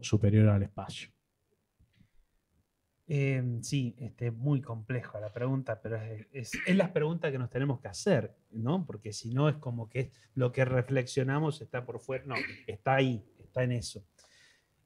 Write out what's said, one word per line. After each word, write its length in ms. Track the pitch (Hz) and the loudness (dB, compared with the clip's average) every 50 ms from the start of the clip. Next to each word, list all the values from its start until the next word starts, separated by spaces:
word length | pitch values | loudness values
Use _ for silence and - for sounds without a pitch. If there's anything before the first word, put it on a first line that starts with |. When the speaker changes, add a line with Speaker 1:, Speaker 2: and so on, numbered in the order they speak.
| 120 | 2
Speaker 1:
superior 460 | - - 104 107 101 104 107 107 107 | 2 2 4 6 6 8 8 8 8
al 120 | 104 101 | 8 6
espacio. 480 | 98 - - - 95 - - - - - _ _ _ _ _ _ _ _ _ _ _ _ _ _ _ _ _ _ - _ _ _ - _ _ _ _ _ _ _ _ _ _ _ _ _ _ _ _ - 151 | 2 0 -4 -10 -10 -10 -10 -12 -12 -16 _ _ _ _ _ _ _ _ _ _ _ _ _ _ _ _ _ _ -20 _ _ _ -20 _ _ _ _ _ _ _ _ _ _ _ _ _ _ _ _ -4 0
Speaker 2:
Em, 480 | 143 139 135 135 131 123 123 120 117 | 0 2 2 2 0 0 -2 -2 -4
sí, 320 | 123 - 147 143 131 120 - - | -4 -2 -2 0 0 -2 -4 -6
este, 340 | 127 107 - - 120 120 | -12 -12 -8 -6 -4 -4
muy 300 | 113 113 127 147 147 135 | -4 -2 0 2 2 0
compleja 580 | 143 - 117 113 107 - 135 123 - - - 104 | 0 -4 -10 -10 -6 -4 -4 -4 -4 -6 -10 -10
la 140 | 107 107 - | -10 -8 -6
pregunta, 480 | 117 123 131 135 131 131 - 110 107 | -4 -2 -2 -2 -2 -2 -4 -6 -6
pero 160 | - 110 113 110 | -4 -6 -6 -6
es, 300 | 107 113 110 107 107 _ | -6 -8 -10 -12 -12 _
es, 200 | - 139 117 - - - - | -12 -12 -10 -8 -8 -6 0
es 100 | - 180 196 | 2 4 4
la 160 | 185 180 - | 4 4 2
pregunta 360 | 156 151 156 170 160 - 156 | 0 0 0 -2 -2 -2 -2
que 80 | 135 127 | -2 -2
nos 120 | 127 117 | -4 -2
tenemos 320 | - 123 135 143 131 - | -2 -2 0 0 -2 -2
que 80 | - 101 | -4 -10
hacer, 480 | 95 - - 208 185 123 101 - - _ _ _ | -10 -4 2 4 4 4 2 0 -8 _ _ _
¿no? 340 | - 113 113 123 165 190 165 | -8 -4 -2 0 0 0 -2
Porque 260 | - - 101 - 110 | -4 -8 -10 -10 -10
si 220 | 107 - - 113 120 | -10 -8 -8 -4 0
no 160 | 135 147 151 | 2 2 2
es 80 | 143 151 | 2 0
como 320 | - 131 120 120 113 107 | -4 -6 -6 -6 -8 -6
que 220 | - 127 135 127 - _ _ _ - | -4 -4 -4 -4 -6 _ _ _ -2
lo 200 | 131 127 123 120 | 0 0 0 4
que 100 | 135 131 | 2 2
reflexionamos 960 | 127 131 127 120 127 135 131 123 123 - 139 127 131 139 147 156 151 147 - | 2 4 0 0 2 0 0 0 0 0 0 0 2 2 0 0 0 -2 -4
está 260 | 113 - - 127 120 | -8 -8 -8 -8 -8
por 140 | 120 113 113 | -6 -10 -12
fuera, 240 | - - 131 127 135 | -8 -6 -6 -6 -6
no, 100 | 143 120 - - - 101 - - - | -4 -6 -4 -4 -6 -10 -12 -12 -12
está 280 | 101 - - 135 135 | -10 -4 2 2 4
ahí, 260 | 135 135 131 123 104 - - _ _ | 4 4 4 2 -2 -6 -12 _ _
está 260 | - - - 127 127 | -20 -8 -2 0 0
en 100 | 123 123 | 0 0
eso. 320 | 117 - - - 104 101 _ _ _ - _ _ - - - _ _ _ _ _ _ _ | -2 -4 -6 -10 -12 -16 _ _ _ -20 _ _ -20 -20 -20 _ _ _ _ _ _ _